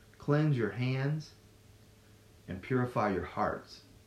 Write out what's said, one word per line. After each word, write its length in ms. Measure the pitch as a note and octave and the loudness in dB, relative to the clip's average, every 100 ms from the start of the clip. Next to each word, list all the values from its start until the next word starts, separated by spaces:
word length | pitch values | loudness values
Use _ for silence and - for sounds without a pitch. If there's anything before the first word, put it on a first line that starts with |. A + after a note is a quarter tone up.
| - - | -20 -8
cleanse 360 | - D3 D3+ C3 | 2 4 4 2
your 140 | G#2 | 0
hands 640 | G#2 B2+ C3 C#3 D#3 D3 - - - - - - - - - - - - | 0 -2 0 0 -2 -6 -16 -20 -20 -20 -20 -20 -20 -20 -20 -20 -18 -12
and 140 | F#2 | -10
purify 500 | - B2+ A#2+ B2 G#2 | -2 0 0 0 0
your 140 | F#2 E2+ | 0 -2
hearts." 560 | - G2+ - - - - - | -2 -2 -2 -10 -20 -20 -20